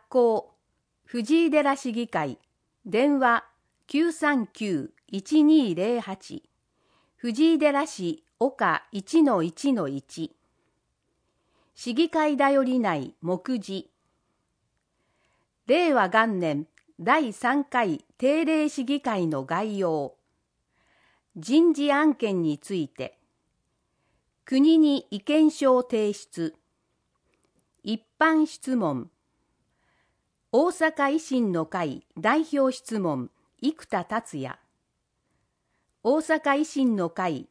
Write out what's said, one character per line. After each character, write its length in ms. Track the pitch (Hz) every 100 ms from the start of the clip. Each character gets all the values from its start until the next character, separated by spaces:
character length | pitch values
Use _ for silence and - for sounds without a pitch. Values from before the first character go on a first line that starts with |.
| _
行。 440 | 262 240 214 - _ _ _ _ _ _
藤 400 | 240 220 320 330
井 60 |
寺 240 | 302 277 269
市 180 | 254
議 140 | 226 240
会。 320 | 175 147 - _ _ _ _ 208
電 340 | 208 285 277
話 260 | 254 233 - _ _ _ -
九 260 | 285 339
三 360 | 311 294 277 202
九 460 | - 214 160 - _ _
一 360 | 196 - 311
二 300 | 294 311 233 165
零 260 | 202 240
八。 420 | 202 190 - - - _ _ _ _ _ _ _
藤 380 | 240 226 320
井 60 | 320
寺 280 | 302 277 302
市 380 | - 175 156 _ _
岡 480 | 262 262 190 156 -
一 320 | 202 - 320
の 180 | 285 202
一 320 | 165 - 277
の 140 | 233 143
一。 480 | 139 - - 160 _ _ _ _ _ _ _ _ _ _ _ _ _ _
市 200 | - 240
議 160 | 240 330
会 260 | 320 302 269
だ 140 | 277
よ 140 | 277
り 160 | 254 254
内 360 | 208 156 127 -
目 380 | 160 180 - 254
次。 300 | 190 190 - _ _ _ _ _ _ _ _ _ _ _ _ _ _ _ _ _ -
令 260 | 311 339
和 160 | 254 190
元 300 | 220 226 190
年 280 | 165 143 156 _ _ -
第 320 | 170 302 262
三 320 | 196 240 277
回 400 | 269 254 214 147 - -
定 260 | 254 311
例 240 | 311 311 302
市 160 | 285
議 180 | 247 285
会 260 | 262 208 165
の 180 | 143 131
概 320 | 165 214 196
要。 380 | 180 156 139 - _ _ _ _ _ _ _ _ _ _ _ 175
人 380 | 160 294 339
事 180 | 302 285
案 220 | 277 311 262
件 260 | 220 190
に 160 | 160 147
つ 180 | - 190
い 120 | 143
て。 280 | - 127 - _ _ _ _ _ _ _ _ _ _ _ _ -
国 280 | 262 294 320
に 280 | 302 277 -
意 80 | 208
見 320 | - 302 311
書 240 | - 269 254
を 80 |
提 300 | 247 226 214
出。 420 | 208 - - 165 - _ _ _ _ _ _ _ _ _ _ _ _
一 180 | - 220 - -
般 280 | 320 320 311
質 320 | - - 254
問。 340 | 170 135 - _ _ _ _ _ _ _ _ _ _ _ _ _ _
大 140 | 233 339
阪 480 | - 320 311 277 311
維 40 |
新 320 | - 254 214
の 140 | 170 160
会 420 | 190 160 131 - -
代 280 | 208 294 311
表 200 | 277 262
質 240 | 254 - 220
問、 320 | 175 135 120 _ _ _
生 240 | 262 320 -
田 200 | 226 -
達 360 | 220 - 151
也。 160 | 131 - _ _ _ _ _ _ _ _ _ _ _ _ _ _
大 180 | 214 302
阪 420 | 302 311 285 277
維 20 |
新 320 | 302 277 254 208
の 140 | 170
会 400 | 180 185 135 -